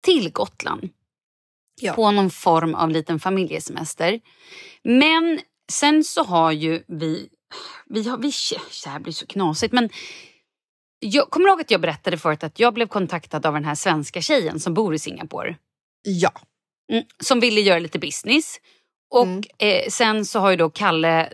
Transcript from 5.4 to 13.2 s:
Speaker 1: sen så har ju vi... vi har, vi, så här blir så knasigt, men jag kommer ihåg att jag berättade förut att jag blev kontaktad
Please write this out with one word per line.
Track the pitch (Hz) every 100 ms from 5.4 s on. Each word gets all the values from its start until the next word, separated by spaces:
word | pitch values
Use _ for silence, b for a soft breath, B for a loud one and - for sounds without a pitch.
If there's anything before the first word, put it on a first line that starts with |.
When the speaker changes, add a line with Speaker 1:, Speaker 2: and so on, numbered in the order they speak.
| - _ -
Speaker 1:
sen | - 294 302
så | 311 -
har | 208 175 160
ju | 156 160 165 -
vi... | 165 160 156 - _ _ B B B _
vi | 214 220
har, | 254
vi, | 277 - - - -
så | - -
här | 143
blir | 139
så | 165 -
knasigt, | 202 180 156 226
men | 247 226 B B B B B _ _ _ _ _ _
jag | 214 240 277
kommer | 320 381
ihåg | 359
att | 311
jag | 196
berättade | 170 147 - 175
förut | 165 151
att | 160 -
jag | 240
blev | 226 226
kontaktad | 208 180 170